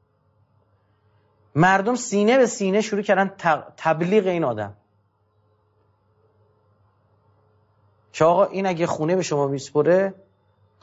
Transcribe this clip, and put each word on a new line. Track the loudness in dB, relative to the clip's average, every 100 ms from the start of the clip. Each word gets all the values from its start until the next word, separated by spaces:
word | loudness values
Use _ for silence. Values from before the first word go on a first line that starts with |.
| _ _ _ _ _ _ _ _ _ _ _ _ _ _ _
مردم | 0 2 2 0
سینه | -4 -4 0 2 4
به | 2
سینه | 0 -2 -2
شروع | -2 -4
کردن | 0 0 0 -2
ت-، | -2 -2 -4 -6
تبلیغ | -2 -2 0 0 0
این | -2
آدم. | -2 -4 -8 -14 _ _ _ _ _ _ _ _ _ _ _ _ _ _ _ _ _ _ _ _ _ _ _ _ _ _ _ _ _ _ _ _ _
که | 0
آقا | 2 4
این | 2 -2 -4
اگه | -2 -4
خونه | -2 -2 -2
به |
شما | -2 -2 -2
میسپره، | -4 -4 0 2 2 0 -6 _ _ _ _ _ _